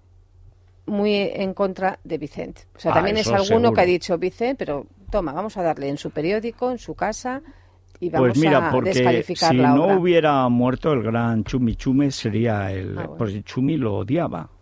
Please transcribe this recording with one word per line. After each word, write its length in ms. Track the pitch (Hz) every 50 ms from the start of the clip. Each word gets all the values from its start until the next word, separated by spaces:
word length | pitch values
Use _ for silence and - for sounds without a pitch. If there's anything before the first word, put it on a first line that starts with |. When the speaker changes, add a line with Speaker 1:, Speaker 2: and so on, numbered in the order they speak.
| _ _ _ - _ _ _ - - - - _ _ _ _ _ -
Speaker 1:
muy 440 | - 214 202 202 214 208 202 202 170 -
en 200 | - 196 190 180
contra 440 | - 202 190 185 - 190 190 - - -
de 140 | - 165 147
Vicente. 440 | 151 143 - - - - - - - _ _
O 20 | -
sea, 140 | - 165 -
Speaker 2:
Ah, 20 |
Speaker 1:
también 220 | - 175 202 208
es 100 | 220 208
Speaker 2:
eso 80 | - -
Speaker 1:
alguno 360 | 196 190 202 226 226 240 233 220
que 80 | 196
ha 40 | 180
Speaker 2:
seguro. 80 | 180 180
Speaker 1:
dicho, 260 | 170 - - 185 165
"Vicente, 460 | 180 185 - - 226 247 277 - 190
pero 220 | 170 143 139 120 - _ _ - -
toma, 220 | - 208 180 147 135
vamos 240 | 160 202 220 -
a 60 | 202 175
darle 260 | 165 151 151 139 139
en 80 | 143 147
su 120 | - 156
periódico, 600 | - - 151 170 202 220 214 240 226 - 247 254
en 80 | 254 226
su 160 | - - 156
casa, 480 | - 175 202 220 - - 254 254 277 311 294 - - - _ _ _ _ _ _ -
y 100 | 175 175
vamos 200 | 160 160 131 123
Speaker 2:
Pues 80 | 110 139
mira, 280 | 156 160 147 135 - 160
Speaker 1:
a 40 | 131
Speaker 2:
porque 180 | 127 123 -
Speaker 1:
descalificar 640 | - 127 127 123 - - - - 180 - 180 165 147
Speaker 2:
si 60 | 127
Speaker 1:
la 160 | 131 127 127
Speaker 2:
no 100 | 139 160
Speaker 1:
obra". 120 | 190 196
Speaker 2:
hubiera 520 | 185 170 180 170 165 156 151 143 135 127 123
muerto 440 | 120 120 120 127 127 123 - 165 151
el 100 | 127 107
gran 420 | 110 113 117 117 117 117 110 104
Chumi 320 | - - 131 127 113 104
Chume, 340 | - - 135 127 135 147 139
sería 600 | 131 - - 117 101 110 117 117 107 101 98 98 98
el, 180 | 95 95 98 98 95
Speaker 1:
Ah, 40 | -
bueno. 140 | - 73
Speaker 2:
porque 260 | - 117 104 95 107 101
Chumi 320 | - - 131 127 143 160
lo 180 | 147 123 110 98
odiaba. 540 | 101 101 101 135 170 165 - - 82 80 - - -